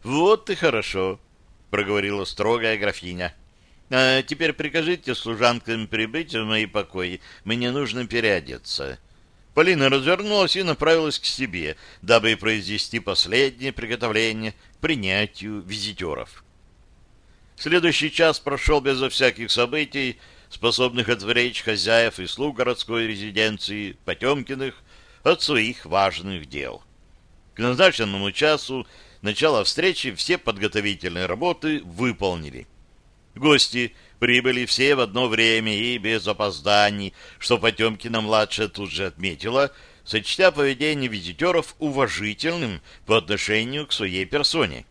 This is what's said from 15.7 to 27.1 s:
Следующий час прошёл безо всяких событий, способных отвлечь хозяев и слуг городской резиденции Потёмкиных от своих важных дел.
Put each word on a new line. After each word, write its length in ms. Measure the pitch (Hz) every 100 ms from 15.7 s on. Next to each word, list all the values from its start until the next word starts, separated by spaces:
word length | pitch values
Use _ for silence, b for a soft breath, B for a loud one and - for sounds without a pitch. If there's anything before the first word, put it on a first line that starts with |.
| 104 101 95 90 69 58 - _ _ _ _ _ _ _ _ _ b b -
Следующий 540 | 151 175 170 - 156
час 300 | 151 165 147
прошёл 400 | - 139 - 147
безо 300 | 135 131 131
всяких 400 | - 131 107 110
событий, 680 | - 120 151 147 143 131 - b b b
способных 560 | - 117 117 127 120 110
отвлечь 540 | 120 101 117 123 110
хозяев 560 | - 107 92 113 117 -
и 80 | 90
слуг 300 | - 147 120
городской 500 | 123 120 - 117 113
резиденции 920 | 104 107 101 110 104 - 104 101 -
Потёмкиных 680 | - 87 123 143 113 131 135 - - b b b
от 180 | 147 -
своих 460 | - 139 110 - 80
важных 600 | 90 98 90 90 92 71
дел. 360 | 69 67 50 _ _ _